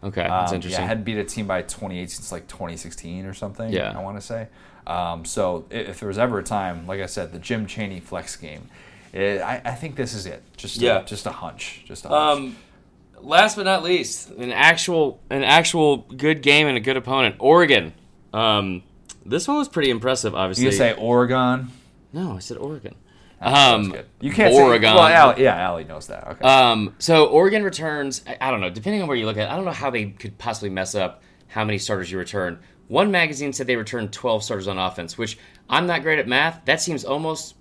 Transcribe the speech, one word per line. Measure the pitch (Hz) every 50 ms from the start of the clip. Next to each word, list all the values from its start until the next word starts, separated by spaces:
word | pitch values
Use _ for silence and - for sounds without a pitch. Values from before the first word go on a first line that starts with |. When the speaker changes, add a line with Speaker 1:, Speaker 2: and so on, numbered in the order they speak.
| -
Speaker 1:
Okay, | 101 101 95 85 -
that's | 87 92 90 87 92
Speaker 2:
Um, |
Speaker 1:
interesting. | 92 85 90 92 92 92
Speaker 2:
yeah, | 92
hadn't | 113 110 104
beat | 104 113
a | 107 98
team | - - - 107
by | 98 95 92 87
twenty-eight | - - - - 98 92 90 90 87
since, | - - - -
like, | 95 85 -
twenty | _ - - 92 85 85
sixteen | 85 - 82 - - - 85 85 92 95
or | 95 98
something, | - - 101 101 - 113 113 104
Speaker 1:
Yeah. | 92 76 53 104 -
Speaker 2:
I | 95
wanna | 95 101 104
say. | 98 - 117 113 110 110 _ _ - - _ - _
Um, | - 85 87 90 87 85 82 82
so | - - - 101 92 90 85 80 -
i-, | -
if | 117 107 - - -
there | - 104
was | 95 104
ever | 120 123 113 101
a | 90
time, | - 113 104 98 92 87 85 82
like | 87 95 98
I | 95
said, | 87 - - 90 85 85
the | 85
Jim | 85 - 120 113 107
Chaney | 101 - - 107 101 95 90
flex | 85 - - 87 85 - -
game, | - - 78 76 76 - - _ - - - - - - _ -
it, | - 95 101 101 98
I, | 85 95 123 123 -
I | 117 123
think | 123 160 160 131
this | - 127 113 -
is | 107 95
it. | 90 78 - _ _ _
Just | - - 82 - 113
a, | 117
Speaker 1:
Yeah. | 120 110 95 92
Speaker 2:
just | - 104 98 -
a | - 80
hunch. | - - 82 - - - - - - -
Just | - - 85 -
a | -
hunch. | - 151 151 151 147 143
Speaker 1:
Um, | 135 131 113 113 - _ _ _ _ _ _ _ _ _ _ -
last | - 135 151 175 208 214 214
but | 208 196
not | 185 196 180 160
least, | 170 180 175 127 - - - - -
an | - - 123 123 120
actual, | 95 139 156 170 165 - - 175 165 156 139 - - - -
an | - 139 139
actual | 110 143 165 165 - - 170 156 147 143
good | 131 - - 127 131 135 156 156 147 127
game | 139 143 147 151 147
and | 135
a | 120
good | 107 131 135 131
opponent. | 123 127 131 135 131 110 - -
Oregon. | 110 135 156 170 180 151 139 110 85 78 - _ _ _ _ _ _ _ -
Um, | 107 113 113 107 104 101 95 92 90 - _ _ _ _ _ - _ _
this | 90 117 160 170 -
one | 285
was | 302 285 269
pretty | - 170 147 135
impressive, | 120 113 107 127 131 127 - - 90
obviously. | - 95 92 92 95 123
Speaker 2:
You | 131 113
say | 101 131 117 110
Oregon? | - 110 113 120 123 123 120 127 127 127 123 127 127 135 127 - - _ _ _ _ _ _ -
Speaker 1:
No, | 151 185 175 113
I | 92
said | 92 - 120 -
Oregon. | - 143 156 139 - - - - _ _ _ _ _ _ _ _
Speaker 2:
That | - 104 131
was | 143 139 131 120
Speaker 1:
Um, | 110 104 98
Speaker 2:
good. | 87 - - - _ _
You | - 143 -
can't | 220 214 196 -
say | 139 139
Speaker 1:
Oregon. | 127 120 113 107 110 110
Speaker 2:
well, | 175 170
Allie, | 160 165 170 151 131 120 - 131
yeah, | 127 98
Allie | 85 90 92 87 82 78
knows | 76 78 76 -
that. | - - 50 -
Okay. | - - - -
Speaker 1:
Um, | 131 135 135 131 120 113 110 107 98 - _
so | - - 165 160 151
Oregon | - - 151 175 190 202 214 208
returns, | 196 - - 160 160 151 147 143 139 131 - -
I, | - 135 -
I | 127 135
don't | 131 110
know, | 98 90
depending | 90 107 107 190 214 208 190
on | 156
where | 143
you | 123 110
look | 110 110
at | 104 107 -
it, | 135
I |
don't | 170 190
know | 180 156
how | - 139 139
they | 123 120 107
could | 101 101 - - 104 98 _
possibly | - 120 113 104 104 101
mess | 95 95 95 92 -
up | 104 95 90 - - _ _ _ _ _ _
how | - 110 110
many | 107 104 98
starters | - - 107 95 92 85
you | 90 95
return. | 90 87 - 101 92 90 85 85 - _ _ _ _ _
One | 113 143 196 208
magazine | 196 180 170 156 147 135 147 143 135
said | - 135
they | 120 127
returned | 117 110 104 - 120 107 101 104
twelve | - - 127 113 107 104
starters | - 120 101 95 98
on | 98 92
offense, | 92 92 90 - 87 85 - -
which | 113 107 - - - - _ _ _ _
I'm | 127 147 175
not | 175 170 160 135
great | 160 156 151
at | - 107
math. | 123 131 147 165 165 - _
That | - 147 160
seems | - - 165 135 -
almost | 82 135 151 160 160 156 156 - - - _